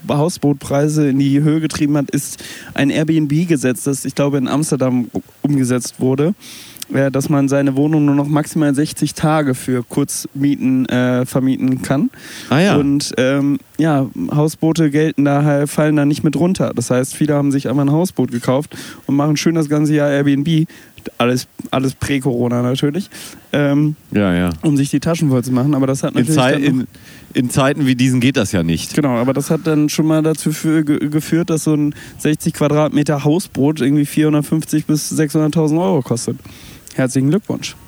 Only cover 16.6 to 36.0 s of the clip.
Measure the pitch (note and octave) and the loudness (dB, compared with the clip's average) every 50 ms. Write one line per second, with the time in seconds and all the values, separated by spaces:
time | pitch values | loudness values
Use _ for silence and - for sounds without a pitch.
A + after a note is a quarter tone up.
16.6 | D3 - - - A#2+ - B2+ B2 C3 - - - D#3+ D3 D3 C#3+ C#3+ C#3+ C3+ C#3 | -2 -2 -2 -4 -2 0 0 0 0 -2 -2 -2 0 0 2 2 2 2 0 0
17.6 | - A2 B2+ C#3+ C#3 C#3 D3 D#3 F3+ F#3+ - - B2+ A#2+ B2 A#2+ - - B2+ C#3 | -2 0 0 0 2 2 2 2 0 0 0 -2 -2 -2 -2 -4 -2 0 0 0
18.6 | D#3 - - - - - - - - - C3+ C#3+ C#3+ D3+ D3+ C#3+ - E3+ E3 E3 | -2 -4 -12 -16 -14 -16 -18 -12 -4 -2 0 0 2 2 0 2 2 0 2 2
19.6 | D#3 C#3+ D3 D3+ D#3 D3 D#3 D3+ C#3+ C#3+ C#3 C#3+ C#3+ C#3+ C#3 C3+ C#3+ E3+ E3 D#3 | 0 0 0 0 2 2 2 2 2 2 2 2 2 2 2 2 2 2 2 2
20.6 | D#3+ - - - - - _ - - - - - A#2+ B2 B2+ B2+ - _ _ - | 0 0 -4 -20 -20 -20 _ -16 -16 -16 -4 0 0 0 0 -2 -6 _ _ -18
21.6 | - - - C3 C3 C3+ B2+ _ - - C#3 C3+ B2+ C#3+ A#2+ A#2+ B2 A#2+ A#2+ A#2+ | -10 -4 -4 -2 -2 -2 -4 _ -4 -2 -2 -2 -2 -2 -2 0 0 0 0 0
22.6 | B2 B2 C3 C#3 - D3 C#3+ F3+ G3+ - - - - - - - - - - C#3+ | 0 -2 0 0 -2 -2 -2 -4 -6 -8 -14 -18 -18 -18 -20 -20 -12 -4 -2 0
23.6 | D3 C#3+ C#3+ C#3+ D3+ D3+ D3+ - - - - - G2 F#2 F2 F2 F2+ F2+ E2 D#2+ | 2 2 2 2 2 0 -2 -6 -12 -4 -2 0 2 2 2 2 0 0 -2 -2
24.6 | - E3 C#3+ C3+ C#3 C#3 - C#3 - E3 E3+ E3+ E3 C#3+ C3 B2+ A2+ C3 B2+ B2 | 0 0 2 2 0 0 -2 -2 0 -2 0 0 2 2 2 0 0 0 0 0
25.6 | B2+ C#3+ D3 C3+ C3+ C3 C3+ C3 - - - - B2 D#3+ D#3 C#3 B2+ B2+ C#3+ D3 | 2 2 2 0 0 0 0 -2 -2 -2 0 0 0 2 2 2 2 2 2 2
26.6 | C#3 C#3+ C3 C3 A2+ - - - - - - - - - - C3+ B2 A#2+ - D3 | 2 0 0 0 -2 -6 -12 -20 -20 -20 -20 -20 -20 -6 -2 -2 -2 0 0 2
27.6 | C3 C3+ D3 D3+ C#3+ C3 C3 A#2+ B2+ C3+ B2+ B2+ A#2 C3+ C#3 C3+ G#2 F#2+ - F#2 | 2 2 2 2 2 0 2 2 2 2 2 2 2 2 2 2 -2 0 0 0
28.6 | D#2+ E2 E2 D#2 - - - D#3+ D3 C3+ B2 A#2 A#2+ C3 C3 C#3 C#3+ - E3 D3+ | 0 0 -2 -2 -4 -2 -2 0 0 2 0 0 0 0 0 -2 0 0 -2 0
29.6 | - D#3+ D#3 D3+ D3+ D3 - - D#3 D#3 D#3+ D#3 D#3 D#3 D#3+ - - E3+ D3+ - | 0 0 2 2 2 2 0 0 2 2 2 2 2 0 -2 0 -2 -4 -4 -2
30.6 | - D#3+ D#3 D#3+ D#3 D3 D3+ - - D3 D3 D#3 D3+ - E3 E3 E3+ E3+ E3 D3+ | 0 2 2 2 2 2 0 0 0 -2 -2 -2 -2 0 0 0 0 0 -2 -2
31.6 | - D#3+ D#3 D3 D3 D3 D3 - - - - - - D3+ D3+ - - E3+ - - | 0 0 2 2 0 -2 -2 -6 -16 -18 -18 -10 -4 -4 -4 -2 -2 -6 -2 0
32.6 | D3+ C#3+ D3 D3 D3+ D3+ - C#3+ D3 D3+ D3+ C#3+ C3+ D3 D#3 A3+ - - - - | 0 0 2 2 0 2 0 0 0 0 -2 0 0 0 0 0 -2 -6 -4 0
33.6 | C3+ D3 D#3 D3+ A#2+ C3+ C#3+ D3+ C#3+ C#3 - D#3 D#3 D3+ D3+ D3 D3 - - D#3+ | 0 0 0 0 0 2 2 2 0 0 0 0 2 2 2 0 0 0 -2 -2
34.6 | D3 - - D#3 D3+ - D#3 D3 - - - C#3+ D#3 D3 - D#3+ D#3 D3+ D3+ E3+ | -2 -2 -2 -2 0 0 -2 -2 -2 -4 -2 -2 -2 0 0 0 0 2 2 0
35.6 | D#3 D3+ D3+ E3 F#3 G3 F#3 C#3+ | 0 2 0 0 0 0 0 0